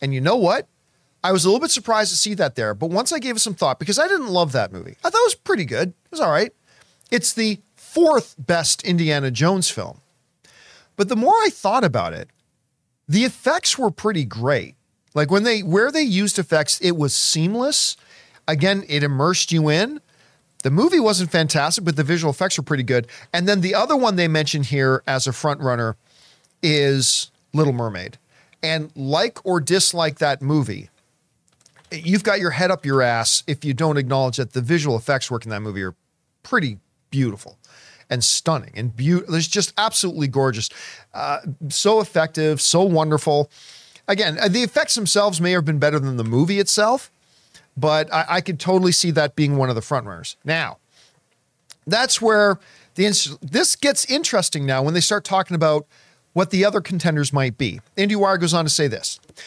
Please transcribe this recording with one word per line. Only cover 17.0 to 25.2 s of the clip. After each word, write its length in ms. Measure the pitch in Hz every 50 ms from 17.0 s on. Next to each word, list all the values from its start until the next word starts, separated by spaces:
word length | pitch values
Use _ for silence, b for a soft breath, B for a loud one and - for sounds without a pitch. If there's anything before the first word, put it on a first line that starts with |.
| 147 135 -
seamless. 840 | - - - - 160 160 180 214 240 247 285 302 - - - - _ b b b b b b b b b b
Again, 360 | 156 143 147 190 196 196 202 -
it 160 | 147 147 143
immersed 480 | 147 139 131 143 170 185 - - - 165
you 180 | 165 156 151
in. 300 | 147 165 208 254 302 294 _ b b b b b b b b b _ - -
The 80 | 135 135
movie 260 | 170 254 339 370 330
wasn't 300 | 240 214 208 180 185 156
fantastic, 540 | - 170 160 147 - 156 139 156 170 - 190
but 100 | 170 156
the 60 | 143 151
visual 300 | 131 170 170 165 156 135
effects 260 | - 185 190 - -
were 60 | 139
pretty 180 | - 156 135 123
good. 240 | 113 127 123 117 - B B B B B
And 160 | 170 175 196
then 120 | 208 196
the 160 | 175 185 -
other 200 | - 220 269 311
one 200 | 277 254 226 196
they 120 | 180 175 165
mentioned 380 | 156 156 151 139 - 151 139
here 380 | 117 139 139 135 131 131 131 -
as 200 | - - 131